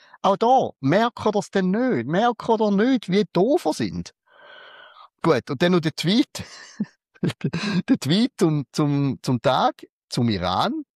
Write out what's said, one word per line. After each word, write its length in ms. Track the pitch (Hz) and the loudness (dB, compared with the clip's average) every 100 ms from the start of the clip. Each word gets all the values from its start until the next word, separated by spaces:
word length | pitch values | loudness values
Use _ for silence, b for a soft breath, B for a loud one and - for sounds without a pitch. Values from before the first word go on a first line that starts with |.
| b b | b b
Auch 160 | 190 196 | 0 2
da, 320 | 226 262 113 - | 4 4 2 -2
merken 520 | 135 175 233 - 220 | 0 2 2 0 -2
das 200 | 202 - | -2 -2
denn 200 | 196 185 | -2 0
nicht? 360 | 196 254 165 117 | 0 0 -2 -2
Merken 520 | 170 240 226 - 220 | 0 0 0 0 0
ihr 120 | 214 | 2
nicht, 380 | 196 233 262 - | 2 2 0 0
wie 160 | 185 208 | 0 0
doof 340 | - 208 320 320 | 0 2 2 0
wir 80 | |
sind? 400 | - 107 85 87 - B B B B B B B B B _ | -4 -4 -6 -10 -16 B B B B B B B B B _
Gut, 280 | 165 135 - | 0 0 -2
und 120 | 139 | -2
dann 120 | 175 | 2
noch 80 | 180 | 2
der 140 | 156 - | 0 -4
Tweet. 480 | 156 214 - - - B B B 214 B _ _ | 0 0 0 -6 -16 B B B -12 B _ _
<laughs> 680 | 175 - 156 170 208 175 - | -6 -4 -6 -6 -4 -2 0
Der 100 | 254 | -2
Tweet 340 | 131 180 240 - | 0 0 0 0
zum, 280 | 170 151 135 | 0 0 -2
zum, 460 | - 147 143 139 113 | -2 0 0 0 -2
zum 180 | - 123 | -2 -2
Tag, 420 | 131 135 240 - - _ _ | 0 0 0 -4 -12 _ _
zum 200 | - 120 | -4 -2
Iran. 540 | 101 87 92 165 311 294 | 0 -2 -2 -2 -4 -10